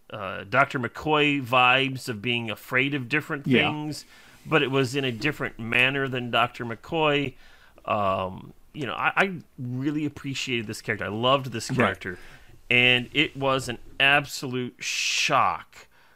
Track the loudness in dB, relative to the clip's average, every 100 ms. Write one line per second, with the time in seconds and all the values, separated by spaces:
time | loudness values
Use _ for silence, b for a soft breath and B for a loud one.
0 | -14 -10 -8 -8 0 2 2 0 -4 -4
1 | 0 2 4 0 2 4 6 4 2 -4
2 | -6 -6 -2 -2 -4 -8 -2 0 0 -2
3 | -2 -2 -2 -4 2 4 4 -2 -6 -8
4 | -12 B B B 0 2 4 2 2 0
5 | -2 -2 -2 -2 -6 -6 -2 2 4 2
6 | -2 -2 0 2 2 0 -8 -8 -4 0
7 | 2 2 0 -6 b b b b -4 0
8 | 2 0 -2 -6 -14 -20 -16 -10 -8 -2
9 | 0 2 0 -2 -12 -10 -6 -4 -2 -2
10 | -4 -6 -8 -6 -2 -2 -4 -6 -4 -4
11 | -2 0 2 2 0 -6 -2 2 2 0
12 | -8 -10 B B B B 2 4 6 4
13 | 2 0 0 0 0 0 -2 -8 -8 0
14 | 4 4 2 -6 -6 -4 -6 -6 -6 -4
15 | -2 0 2 4 2 0 -8 -20 -20 b
16 | b